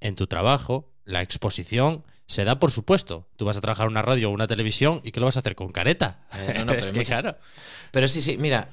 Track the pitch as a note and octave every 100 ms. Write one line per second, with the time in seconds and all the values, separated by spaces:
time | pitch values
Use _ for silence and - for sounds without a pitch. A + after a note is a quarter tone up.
0 | G#2 F#2+ F#2+ E2+ G#2 C#3 - C3 - -
1 | - F2+ F2+ - A2 - F2 A#2 C#3+ D#3+
2 | - - - - G2+ C3+ D#3+ A#2 - F#3+
3 | - E2+ - - G#2 G2+ A2 G2+ A2 A2
4 | G#2+ C3 A2 G2+ A2 A2 A2 - C#3+ E3
5 | - - B2+ C3 - - F#2 - G#2+ F3
6 | G#2+ - - G2 F#2+ F#2+ A2+ B2 G2 G#2+
7 | A#2 A#2 - - - - - - - C3+
8 | C3+ D#3 C#3 B2 D3+ B2 -